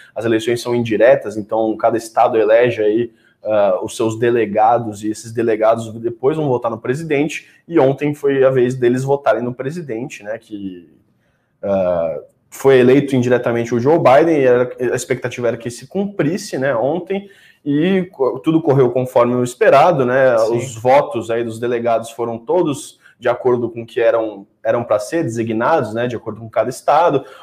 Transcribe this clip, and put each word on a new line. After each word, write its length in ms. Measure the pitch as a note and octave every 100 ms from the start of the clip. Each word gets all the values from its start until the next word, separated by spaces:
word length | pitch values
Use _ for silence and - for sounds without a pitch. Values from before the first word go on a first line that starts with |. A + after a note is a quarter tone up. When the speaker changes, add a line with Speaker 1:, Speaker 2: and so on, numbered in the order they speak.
| -
Speaker 1:
as 100 | -
eleições 380 | A#2 A2+ A#2+ A#2+
são 120 | B2
indiretas, 640 | A#2+ A#2 G#2 A#2 C#3 G#2+ G#2+
então 400 | G2+ A2 A2 G#2+
cada 220 | A#2 A2+
estado 400 | - A#2 A#2+ A2+
elege 440 | G#2+ A2+ B2 A2+
aí 300 | G#2+ A2 A#2+ _ _ _ G#2
ah, 340 | G#2+ G2+ F2+
os 140 | G#2 -
seus 220 | A2+ A2
delegados, 880 | A#2+ A#2+ G#2 G#2+ A2 A#2+ A2 G#2
e 60 | G#2+
esses 220 | G#2 A#2
delegados 600 | A2+ A#2 G#2 A2 A2+ A2+
depois 420 | A#2 A#2 A#2+ C3+ D#3
vão 120 | D3
votar 220 | A#2+ A#2
no 80 | A2+
presidente, 680 | A#2+ C#3 E3 C#3+ D#3 - - _ -
e 120 | E3
ontem 360 | C3+ C#3 D3
foi 300 | D3 C#3 C#3
a 60 | C3
vez 240 | C3 B2
deles 300 | B2+ B2 B2+
votarem 380 | C3+ C#3 C3+ A#2
no 120 | A#2+
presidente, 680 | B2 C3+ F3 D3 A2+ D3 -
né, 140 | G#2 A2
que, 560 | - G#2 G2 F2+ D#2+ _ _ _ _ _ _ _
ah, 560 | G2+ G2 F2+ F2 E2 D2 - _ _
foi 280 | - C3+ C3
eleito 360 | A#2+ C#3 C#3+
indiretamente 600 | C3 B2 B2 B2 A#2 A#2
o 60 | A#2+
Joe 180 | B2+ E3
Biden, 400 | C3+ C#3 E3+ D#3
e 60 |
era, 260 | B2+ B2 B2 - B2
a 40 | B2
expectativa 520 | - B2+ B2 B2 A#2
era 80 | A#2
que 140 | B2
se 160 | - C3
cumprisse, 720 | F#3+ G3+ G3+ D3 G3+ - D#3
né, 160 | C3+
ontem, 540 | A#2 B2+ E3+ F3 G3 G3+ - _ _
e 440 | D3 D3 F3+ F#3+ F3
co-, 260 | - B2 C3+
tudo 220 | D#3+ D#3+
correu 280 | D#3 C#3 B2
conforme 440 | B2+ B2+ B2+ A#2+
o 100 | B2
esperado, 600 | B2 - G#3 C#3 E3 D3+
né, 320 | B2 C3 C3 A2+
Speaker 2:
Sim. 180 | A2 A#2
Speaker 1:
os 180 | -
votos 560 | A2 B2 C#3 - A#2 G#2+
aí 140 | A#2
dos 140 | A#2 A2
delegados 520 | A#2+ A#2+ A#2 A2+ A2+
foram 280 | - A#2 A2+
todos 600 | - F3 D#3+ B2+ - - _ _
de 100 | A#2+
acordo 420 | A#2+ B2+ B2 A#2
com 120 | A#2+
o 40 | A2+
que 140 | B2+
eram, 460 | A#2 A2+ A2 G2 G2 _
eram 220 | A2+ A#2+
pra 140 | A#2+ G#2
ser 240 | - E3
designados, 720 | C3+ A#2 A2+ A2 B2+ C3 A2
né, 120 | A2+ B2
de 80 |
acordo 260 | A2+ A2 G2+
com 100 | A2+
cada 180 | A#2 A2+
estado. 560 | C3 - D3 F3 G3+ - -